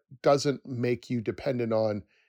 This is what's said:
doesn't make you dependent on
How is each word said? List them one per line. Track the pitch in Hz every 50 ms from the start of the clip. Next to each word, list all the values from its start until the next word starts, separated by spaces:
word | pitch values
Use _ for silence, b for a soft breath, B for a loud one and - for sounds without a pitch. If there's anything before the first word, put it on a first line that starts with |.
| _ _ 135 - -
doesn't | 151 143 143 - 147 135 - -
make | - 131 120 123 123 123 117 - -
you | 127 120 107
dependent | - 110 - - 143 131 120 120 113 113
on | 110 110 107 104 104 - - _ _ _